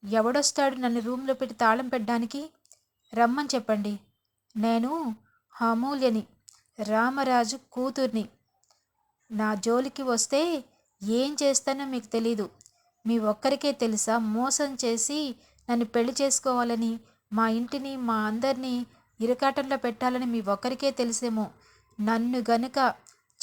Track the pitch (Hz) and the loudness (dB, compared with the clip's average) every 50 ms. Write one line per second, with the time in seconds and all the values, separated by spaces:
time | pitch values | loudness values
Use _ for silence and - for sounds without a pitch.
0 | - 196 214 226 220 233 254 285 285 - - - 277 269 262 262 254 240 233 240 | -8 0 2 2 4 4 2 2 2 0 2 2 2 2 2 0 -2 0 0 0
1 | 214 233 254 254 269 269 262 262 269 226 226 - 240 220 220 240 262 247 269 247 | -2 -2 -4 -4 -2 -2 -2 -2 -2 -8 -2 2 4 4 4 4 0 -2 -2 -4
2 | 214 202 240 233 240 220 - 277 294 311 _ _ _ _ - _ _ _ _ _ | 0 0 0 0 0 -2 -4 -8 -10 -10 _ _ _ _ -20 _ _ _ _ _
3 | _ - - 226 233 233 247 285 294 277 - 247 - - 220 208 202 208 208 196 | _ -8 2 4 4 4 4 0 -2 -2 -2 -2 0 0 -2 0 0 -4 -6 -8
4 | - _ _ _ _ _ _ _ _ _ - 220 214 226 233 233 233 262 302 330 | -10 _ _ _ _ _ _ _ _ _ -6 -2 0 2 2 2 0 0 -2 -2
5 | 311 240 220 - _ _ _ _ _ _ - - 240 226 226 226 247 277 285 269 | -2 -4 -6 -6 _ _ _ _ _ _ -6 0 0 2 2 2 0 0 0 2
6 | 262 247 226 220 208 - _ _ _ _ - - _ _ _ - 208 202 214 220 | 2 2 2 0 -2 -6 _ _ _ _ -20 -20 _ _ _ -8 -4 0 2 2
7 | 233 254 262 277 269 254 254 240 233 214 262 262 - _ - 247 254 262 247 277 | 2 2 2 0 0 2 4 2 2 2 -2 -8 -10 _ -6 -4 -4 -2 0 0
8 | 262 233 - 220 202 - _ _ _ _ _ _ _ _ _ _ _ _ _ _ | -2 0 0 -2 -4 -4 _ _ _ _ _ _ _ _ _ _ _ _ _ _
9 | _ _ _ _ _ - 226 208 214 214 214 202 185 226 233 247 262 269 - - | _ _ _ _ _ -8 -4 -2 0 0 0 -2 0 0 2 2 0 -2 -4 -6
10 | 269 254 240 226 - - 277 277 320 349 330 285 - _ _ _ _ _ _ - | -2 -2 0 0 0 0 2 0 2 2 0 -4 -6 _ _ _ _ _ _ -10
11 | 196 208 226 240 262 285 294 277 294 277 269 262 - - 269 269 277 269 262 247 | -4 0 2 2 2 0 0 0 0 2 2 2 0 -2 -4 -4 -4 -6 -6 -6
12 | 226 - - 226 226 233 233 208 202 - - _ - - _ _ _ _ _ _ | -6 -4 -4 -2 0 0 0 -2 -4 -6 -8 _ -20 -20 _ _ _ _ _ _
13 | - 220 233 226 214 214 208 - - 269 285 277 294 285 277 - 254 226 214 208 | -2 0 0 2 2 0 0 0 2 0 0 2 0 -2 0 0 0 -2 0 0
14 | - 220 220 233 226 214 214 226 247 269 269 - 294 277 269 240 - 233 233 233 | 0 2 2 2 2 0 0 0 0 0 0 0 -2 -2 -4 -4 -2 -2 0 0
15 | - - 285 302 302 269 233 - _ _ _ _ _ - 240 233 233 220 - 240 | -2 -2 -2 -2 -4 -4 -6 -10 _ _ _ _ _ -2 0 0 0 0 0 0
16 | 233 247 247 - 277 277 262 - - 269 254 247 240 240 233 226 226 226 226 226 | 0 0 0 0 0 2 0 0 0 0 0 0 0 0 0 0 0 -2 -2 -4
17 | - _ _ _ _ - 208 220 226 226 220 233 247 240 - 277 269 277 269 262 | -10 _ _ _ _ -6 0 2 2 2 2 0 -2 -4 -4 -6 -6 -6 -8 -6
18 | 247 233 226 214 214 214 214 226 240 269 269 247 262 262 247 247 247 - _ _ | -2 -2 -2 0 0 -2 -2 0 0 0 0 0 -2 -4 -4 -4 -4 -6 _ _
19 | _ _ _ - 220 233 247 254 269 269 269 285 269 269 277 262 - 240 226 - | _ _ _ -4 0 0 0 2 2 0 0 0 -2 -2 -2 -2 -2 -4 -4 0
20 | 262 254 247 247 254 247 233 226 202 196 202 196 - 247 262 247 277 277 - - | -2 0 0 0 -2 -2 -2 -2 0 0 -2 -2 -2 -4 -4 0 -2 -2 0 0
21 | 247 233 226 - 247 240 220 220 214 - - _ _ _ _ _ _ _ _ - | -2 -2 -2 -2 -2 -2 -2 -2 -4 -4 -6 _ _ _ _ _ _ _ _ -4
22 | 208 220 226 226 233 240 254 254 220 233 233 233 240 262 - 285 262 233 - - | 0 0 2 2 0 0 0 -2 2 2 2 2 2 0 0 2 2 2 2 -2
23 | _ - _ _ _ _ _ - | _ -20 _ _ _ _ _ -6